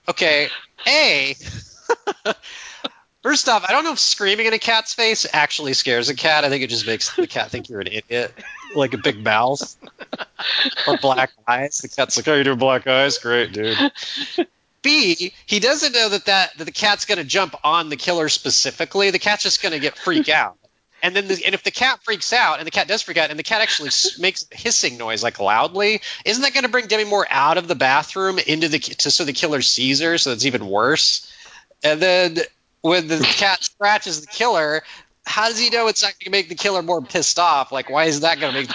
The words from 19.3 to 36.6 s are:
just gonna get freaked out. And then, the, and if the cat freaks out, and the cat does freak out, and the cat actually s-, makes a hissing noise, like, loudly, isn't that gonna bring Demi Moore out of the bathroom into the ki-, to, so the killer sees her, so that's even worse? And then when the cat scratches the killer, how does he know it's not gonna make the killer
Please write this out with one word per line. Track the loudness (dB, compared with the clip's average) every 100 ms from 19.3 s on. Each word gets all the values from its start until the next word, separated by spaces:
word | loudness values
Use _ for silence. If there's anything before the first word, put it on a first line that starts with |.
| 0
just | 0 -2
gonna | -2 -2
get | -4 -4
freaked | -2 0 2
out. | 2 0 -6 _ _ _ -4
And | -2 -2
then, | -2
the, | -2
and | -2
if | -4
the | -4
cat | 0 0 0
freaks | -4 -4 0
out, | 2 2 0
and | -2
the |
cat | -2 0
does | -2
freak | -2 0
out, | 0
and | -2
the |
cat | -2 0
actually | 0 -2 -2
s-, | 0 -2 0
makes | -2 -2 -10
a | -8
hissing | -2 0 0 -4
noise, | -6 -2
like, | -2 0
loudly, | 2 2 2 0 0 0 -4 -6
isn't | -4 0
that | 0
gonna | 0 0
bring | -2 0
Demi | 0
Moore | 0 0 0
out | 2 2 2
of | 0
the | 0
bathroom | 2 2 0 -4 -2 -2
into | -2 0 0
the | -2
ki-, | -4
to, | -2 0
so | 0
the | 0
killer | -2 -2 0
sees | 0 0 2 2
her, | 2 0
so | 0
that's | 0 0
even | -2 -2
worse? | 0 2 2 2 0 -6 -20 -20 -20 _ _
And | 0 2
then | 4 4 2 0 -6 _ _ _
when | 2 2 2
the | 0
cat | 2 2 2 0
scratches | -4 -2 2 2 0 -8
the | -6
killer, | -2 0 2 0 -2 -6 -20 -20 _
how | -6 0 0
does | 0
he | 0
know | 2 2
it's | 0
not | -2 -4
gonna | -2
make | -2 -2
the |
killer | -2